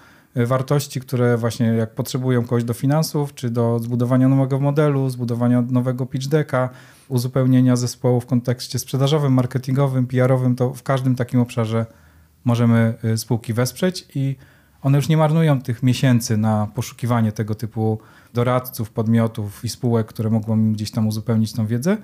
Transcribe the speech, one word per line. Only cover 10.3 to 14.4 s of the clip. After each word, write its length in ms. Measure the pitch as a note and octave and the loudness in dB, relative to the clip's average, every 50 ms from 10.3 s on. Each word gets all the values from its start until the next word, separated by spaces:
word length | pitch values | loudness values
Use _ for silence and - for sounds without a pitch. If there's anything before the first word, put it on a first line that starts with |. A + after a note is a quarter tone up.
owym, 240 | C3 B2+ B2+ B2+ B2 | 4 2 2 0 0
to 180 | B2+ B2+ B2+ C3+ | 0 0 -2 -4
w 100 | - - | -4 -4
każdym 320 | - C3+ C3 B2+ C3 B2+ | -2 -2 0 2 0 0
takim 240 | B2 B2 - - B2 | 0 -2 0 0 0
obszarze 460 | A#2+ A#2+ - B2 A2+ G#2+ A2+ A2+ A2 - - _ _ _ _ _ _ _ _ _ - | 0 0 0 -4 -2 -2 -2 -2 -4 -4 -8 _ _ _ _ _ _ _ _ _ -2
możemy, 480 | B2 A#2 A#2 A#2+ A#2 A#2 A#2 A2+ A2+ A2+ - - | 0 2 2 4 4 4 4 4 2 0 -2 -2
e, 140 | A2+ A2 A2 | -2 -2 -2
spółki 360 | - - B2 A2 - - G#2+ | -2 -2 -4 -4 -2 -4 -2
wesprzeć 520 | A2+ B2 B2 - - F#3 F#3 F3+ - - _ - | -2 -2 -2 -2 -2 -2 -2 -2 -4 -10 _ -6
i 200 | C#3+ C3+ C3+ C3+ - | -4 -4 -4 -6 -8